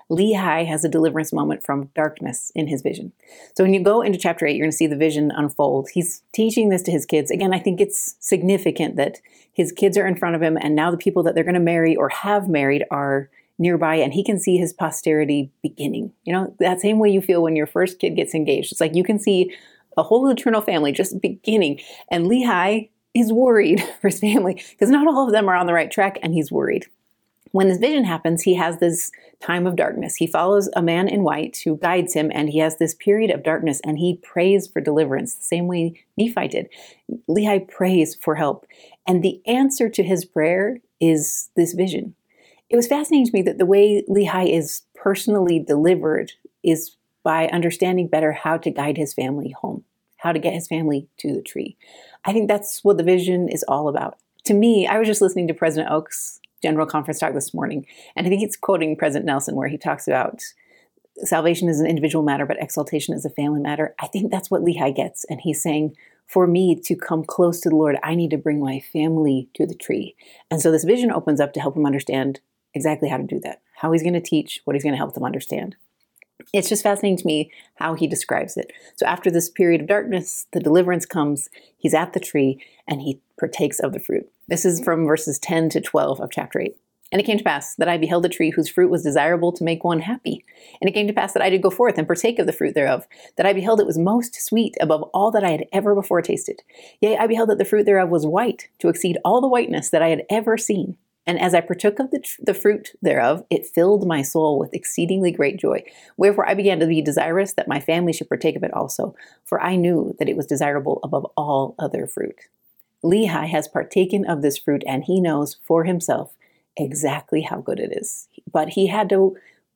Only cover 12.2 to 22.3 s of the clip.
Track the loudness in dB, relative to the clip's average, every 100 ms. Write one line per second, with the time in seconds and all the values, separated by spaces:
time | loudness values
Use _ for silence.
12.2 | 0 0 2 2 2 0 0 -4 -2 -2
13.2 | -4 _ _ -2 0 2 2 2 0 0
14.2 | 0 0 2 2 0 -2 -6 -2 0 2
15.2 | 2 0 -2 _ -10 -6 -6 -6 -8 -10
16.2 | -4 -4 -4 0 0 2 2 4 4 4
17.2 | 4 2 2 0 0 0 0 0 -2 0
18.2 | -2 -2 0 0 -2 -2 0 2 2 2
19.2 | 2 2 2 -2 -20 _ _ -2 2 4
20.2 | 4 2 2 0 0 0 0 0 -2 -2
21.2 | -4 -4 0 2 2 -2 -10 -20 -4 -2
22.2 | 2